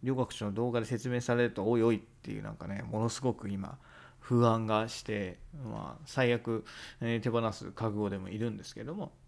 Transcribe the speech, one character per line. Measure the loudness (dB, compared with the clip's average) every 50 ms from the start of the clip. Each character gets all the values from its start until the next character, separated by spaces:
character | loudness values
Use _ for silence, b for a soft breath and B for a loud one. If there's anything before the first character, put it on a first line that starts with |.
| 0
両 | 0 2
学 | 2 0 -2 -2
長 | -4 -4 -2
の |
動 | 0 0 0 2
画 | 2 0
で | 0
説 | 0 -2 -2 0 0
明 | -2 -2
さ | 2 2 4
れ | 4 4
る | 2
と、 | 2 0 2
お | 4 4 6
い | 6
お | 6 4
い |
っ | 4
て | 0 -8 -20 -16 -10 -8
い | -8 -6
う | -6
な | -8
ん | -8 -8
か | -8 -6
ね、 | -6 -6 -6 -4
も | -2 0
の | 0 0
す | 0 0
ご | 0 0 0
く | 0 -2 -4
今、 | -4 -4 -4 -6 -8 -14 B B B B B B B B
不 | -2 2 6 6 8
安 | 8 6 4 4
が | 4 4 2 2 2
し | -4 -8
て、 | -6 -4 -2 -2 -2 -4 -6 -10 -16 -16 -14 -12 -10
ま | -8 -8 -8 -8 -10 -10 -14
あ、 | -14
最 | -6 0 4 4 4 4
悪、 | 2 2 0 -2 -2 -2 B B B B B B B
え | -2 0 0 0
ー、 |
手 | 0 2
放 | 2 4 2 2 -2
す | -2 -10 -12
覚 | -6 -2 -2 -2 0
悟 | 0 0 0
で | 0 -4
も | -6 -6
い | -4 -4
る | -2 -2
ん | -4 -6
で | -10
す | -12 -12
け | -10 -10
ど | -8 -6
も。 | -8 -8 -8 -10 -16 -20